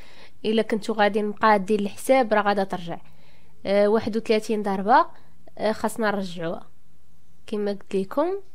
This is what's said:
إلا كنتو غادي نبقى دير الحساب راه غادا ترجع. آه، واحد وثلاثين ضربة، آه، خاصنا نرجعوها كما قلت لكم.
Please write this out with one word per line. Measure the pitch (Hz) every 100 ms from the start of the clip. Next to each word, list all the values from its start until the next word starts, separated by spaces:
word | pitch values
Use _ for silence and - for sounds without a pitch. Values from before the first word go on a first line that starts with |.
| - - - -
إلا | 214 220
كنتو | 214 220 -
غادي | 214 208 208
نبقى | 208 208 220 208
دير | 185 208
الحساب | 202 - - 262 220
راه | 208
غادا | 202 202
ترجع. | 190 180 170 165 - - - - - - -
آه، | 202 208
واحد | 214 220 214
وثلاثين | 220 214 214 214
ضربة، | 202 190 196 277 - - - - - -
آه، | 208
خاصنا | 220 220 - 214
نرجعوها | 202 190 175 165 190 - - - - - - - - -
كما | 214 202
قلت | 202 - 190
لكم. | 190 - 339 392 -